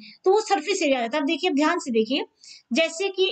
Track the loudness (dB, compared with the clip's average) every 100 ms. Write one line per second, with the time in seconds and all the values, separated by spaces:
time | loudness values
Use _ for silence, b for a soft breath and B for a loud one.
0 | B B 2 2 2 -2 0 0 0 0
1 | 0 -2 -2 -2 0 2 2 0 0 0
2 | 0 -2 -6 B B B _ 0 0 -2
3 | -4 0 -2